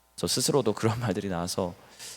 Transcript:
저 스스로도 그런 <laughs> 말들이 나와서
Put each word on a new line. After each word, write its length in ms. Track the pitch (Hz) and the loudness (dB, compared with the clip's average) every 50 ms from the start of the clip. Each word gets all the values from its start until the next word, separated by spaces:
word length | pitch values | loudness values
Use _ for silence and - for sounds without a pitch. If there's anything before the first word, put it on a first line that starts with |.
| _ _ _ | _ _ _
저 120 | - - - | -4 -2 0
스스로도 460 | - - 127 - - 143 120 110 104 | 0 2 2 4 4 4 4 2 2
그런 240 | - - 110 107 120 | 2 2 0 2 2
<laughs> 40 | |
말들이 260 | 120 117 92 107 98 101 | 0 0 0 0 -2 -2
나와서 440 | 92 85 87 87 - - 98 87 82 - - - - - - - - | -2 -2 -2 -2 -2 -2 -2 -2 -4 -8 -16 -20 -20 -18 -16 -16 -16